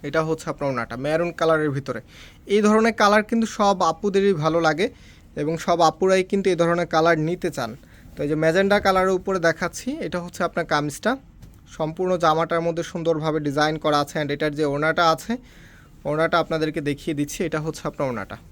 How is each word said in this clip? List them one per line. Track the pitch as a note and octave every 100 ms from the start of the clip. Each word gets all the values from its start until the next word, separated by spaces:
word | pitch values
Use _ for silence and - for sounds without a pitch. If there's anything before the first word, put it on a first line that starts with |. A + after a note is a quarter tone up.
| D3
এটা | D3+ D#3+
হচ্ছে | D#3+ -
আপনার | C#3+ C#3+
ওড়নাটা | B2+ A2+ A#2 C#3+
মেরুন | D#3+ F3 E3
কালারের | E3 D#3+ D3+ C#3
ভিতরে। | C#3 A#2+ - - - - -
এই | G3+ G#3
ধরনের | G#3+ A3+ A#3
কালার | G#3 G#3 G#3
কিন্তু | A#3 A3 -
সব | G3+ G3 F3
আপুদেরই | D#3+ G3+ G3 G3 F3+
ভালো | D#3 E3 D#3+
লাগে | D#3 A3 - - - - -
এবং | D3 E3 -
সব | F3 E3
আপুরাই | D#3 F#3+ F#3+ F#3
কিন্তু | G3 G3
এই | F3
ধরনের | E3+ E3+ E3+
কালার | D#3+ E3 E3 D#3
নিতে | F3 F3 D3
চান। | A#2 A2+ - - -
তো | -
এই | D3
যে | D#3
ম্যাজেন্ডা | D#3+ E3 G3 G3+ G3+
কালারের | F#3+ F#3 F#3
উপরে | F#3 F#3+ E3
দেখাচ্ছি, | D#3+ F3 - - D4+ F#3
এটা | F3 F3
হচ্ছে | - F3
আপনার | - D#3+
কামিজটা, | D3+ D3 C#3+ G#3+ C4+ - - - - - -
সম্পূর্ণ | D#3 D#3+ F#3 F3+
জামাটার | E3 D#3 E3 E3+ E3
মধ্যে | E3 E3
সুন্দরভাবে | F3+ E3 D#3+ D#3 D#3 D3
ডিজাইন | C#3 D3+ D#3
করা | D3+ D3
আছে। | C#3+ E3
And | D3 C#3+
এটার | D#3 D3
যে | D3+
ওড়নাটা | C#3 D#3 D#3+ E3+
আছে, | D#3+ - B3 - - - - - - D3
ওড়নাটা | D3+ E3 F3
আপনাদেরকে | D#3+ D#3+ D#3 D#3+ D3
দেখিয়ে | C#3 - D3
দিচ্ছি। | C#3+ - F3
এটা | D#3 D#3
হচ্ছে | D3+ D#3+
আপনার | - C#3+
ওড়নাটা। | A#2 F#2+ G#2 -